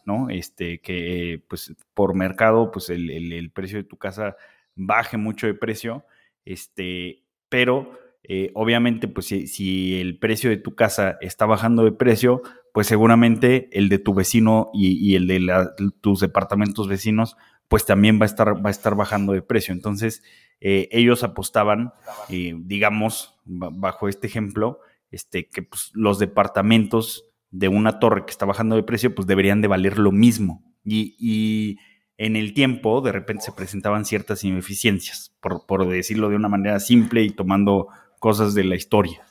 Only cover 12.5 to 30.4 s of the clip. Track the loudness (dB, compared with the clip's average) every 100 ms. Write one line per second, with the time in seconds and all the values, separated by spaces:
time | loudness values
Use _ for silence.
12.5 | -20 _ -2 2 4 6 8 6 4 4
13.5 | 2 0 2 2 2 2 0 2 4 4
14.5 | 4 2 2 2 4 4 4 4 2 2
15.5 | 2 0 -2 -6 -2 0 2 2 0 0
16.5 | 0 -2 -2 -4 -4 -2 0 -2 -6 _
17.5 | _ 0 0 2 4 6 6 2 2 0
18.5 | 2 -2 -2 -2 -2 -2 -2 -2 -2 0
19.5 | -2 -2 -6 -6 -4 -6 -6 _ _ _
20.5 | _ 0 0 0 4 4 4 0 -6 -4
21.5 | 0 2 0 -2 -10 -18 -16 -10 -8 -6
22.5 | -8 -8 -2 0 0 -2 -4 -14 _ -14
23.5 | -10 -10 -6 -6 -4 -6 -6 -8 -6 -6
24.5 | -2 -4 -4 _ _ _ -20 -10 -10 -10
25.5 | -12 -14 -12 -12 -2 0 2 0 0 0
26.5 | 2 4 4 4 0 -2 -10 -16 _ _
27.5 | -4 0 2 2 2 2 2 -4 -6 -4
28.5 | -2 0 0 0 0 -2 -2 0 2 4
29.5 | 2 2 2 0 4 4 6 6 4